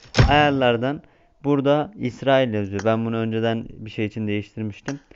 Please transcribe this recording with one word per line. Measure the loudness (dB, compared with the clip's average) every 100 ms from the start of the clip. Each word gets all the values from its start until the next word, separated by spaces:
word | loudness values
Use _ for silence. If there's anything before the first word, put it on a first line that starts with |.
| -4 2 4
Ayarlardan | 6 4 4 2 2 0 -4 -10 _ _ _
burada | -2 0 2 2 0 -6
İsrail | -8 -4 2 4 2
yazıyor. | 0 -2 -2
Ben | 0 0 0
bunu | -2
önceden | -2 -2 -2 -2 -6
bir | -14 -12
şey | -6 -6
için | -4 -4
değiştirmiştim. | -4 -6 -8 -10 -8 -10 -10 -12